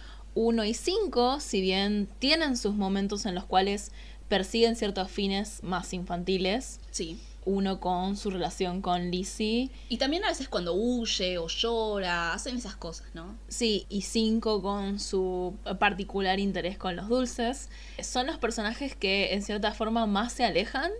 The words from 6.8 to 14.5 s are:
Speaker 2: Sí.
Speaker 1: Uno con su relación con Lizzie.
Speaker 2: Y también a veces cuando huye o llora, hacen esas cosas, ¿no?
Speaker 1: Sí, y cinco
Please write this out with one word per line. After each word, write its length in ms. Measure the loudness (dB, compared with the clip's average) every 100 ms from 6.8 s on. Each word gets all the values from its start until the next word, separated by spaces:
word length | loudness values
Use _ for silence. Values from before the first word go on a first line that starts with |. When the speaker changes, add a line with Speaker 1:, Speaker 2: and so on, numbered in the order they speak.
| -10
Speaker 2:
Sí. 280 | -6 -6 -8 -14 -8 0
Speaker 1:
Uno 340 | 2 2 0
con 360 | 0 0 0 -2
su 140 | -2
relación 520 | -2 -2 0 -2 -2
con 280 | 0 0 0
Lizzie. 640 | -2 -2 -2 0 2 0 -6 -6
Speaker 2:
Y 100 | -2
también 260 | 0 2
a 40 | 0
veces 220 | -2 -2
cuando 240 | -2 0
huye 640 | 0 2 0 0 0 0 0
o 80 | -4
llora, 880 | -2 0 0 0 0 0 0 0
hacen 240 | -2 -4 -6
esas 180 | -6 -8
cosas, 320 | -10 -10 -12 -14
¿no? 220 | -12 -14 -10
Speaker 1:
Sí, 400 | 0 2 2 0
y 120 | -4
cinco 600 | 0 2 4 4 2